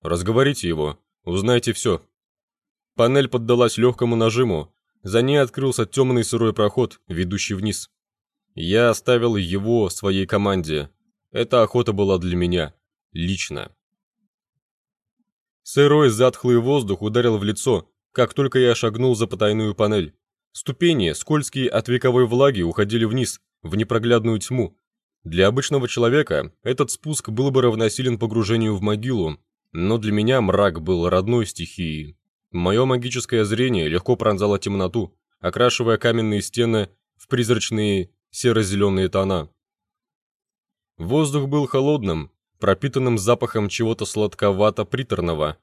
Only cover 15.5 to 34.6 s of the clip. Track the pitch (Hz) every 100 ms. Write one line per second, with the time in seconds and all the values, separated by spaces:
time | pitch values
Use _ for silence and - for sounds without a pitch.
15.5 | _ - - 147 151 143 107 127 - 123
16.5 | 120 117 143 104 98 107 113 120 107 101
17.5 | 101 - 104 - _ _ - 120 - 135
18.5 | 131 123 120 117 110 131 113 110 92 104
19.5 | 107 107 98 104 107 78 _ _ _ _
20.5 | - - 131 170 156 87 73 - 151 135
21.5 | 135 127 110 113 123 131 123 123 120 139
22.5 | 113 85 82 104 113 110 127 117 - _
23.5 | _ 80 95 113 113 117 117 113 110 -
24.5 | 127 107 _ _ _ _ _ - 175 190
25.5 | 127 139 143 123 - 117 143 147 76 69
26.5 | _ 110 127 139 - 151 151 - 107 139
27.5 | 131 123 110 113 - 127 113 113 110 101
28.5 | 113 110 101 104 107 120 120 82 73 _
29.5 | _ _ 82 92 117 107 104 110 131 101
30.5 | 95 101 80 80 90 87 90 98 120 107
31.5 | - 85 - 82 78 76 - _ _ _
32.5 | 87 87 107 131 127 123 123 - 117 104
33.5 | 110 127 107 78 85 - 123 110 98 104
34.5 | 98